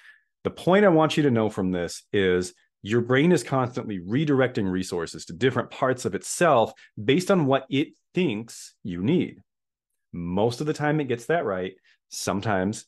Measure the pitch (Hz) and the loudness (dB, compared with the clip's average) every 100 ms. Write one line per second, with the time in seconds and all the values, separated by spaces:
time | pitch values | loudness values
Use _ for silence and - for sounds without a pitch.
0 | - - _ _ 190 - - 190 208 160 | -20 -20 _ _ -8 -4 2 4 6 6
1 | 156 160 143 117 107 107 95 90 85 - | 4 4 2 2 0 0 -2 -2 -4 -8
2 | _ 104 95 90 90 - _ _ 95 120 | _ 0 2 2 -2 -10 _ _ -4 -2
3 | 120 131 165 170 - 135 123 127 113 98 | 2 2 4 2 2 -2 -2 -4 -8 -8
4 | 87 127 156 131 123 123 95 92 92 87 | -4 -2 0 2 2 0 -2 -2 -4 -6
5 | 80 80 - 85 127 120 117 - 131 123 | -6 -10 -14 0 0 0 -4 -2 -2 -2
6 | 107 92 - - 175 127 113 - - - | -4 -6 -6 0 4 4 2 -2 -20 -8
7 | 107 147 185 190 135 135 - 135 165 - | 0 0 2 2 4 0 0 -2 -2 -6
8 | _ 175 175 104 120 - - _ 90 87 | _ -2 -2 -2 -8 -16 -20 _ -10 -4
9 | 104 170 92 - _ _ _ _ _ _ | 0 0 0 -8 _ _ _ _ _ _
10 | _ 87 85 92 117 120 151 151 147 151 | _ -10 -4 0 0 0 -4 -2 -2 -2
11 | 131 117 - 170 107 92 95 - _ _ | -2 -4 -2 -2 -2 -4 -6 -10 _ _
12 | _ - - 95 110 98 95 110 | _ -8 -4 -4 -2 0 0 -4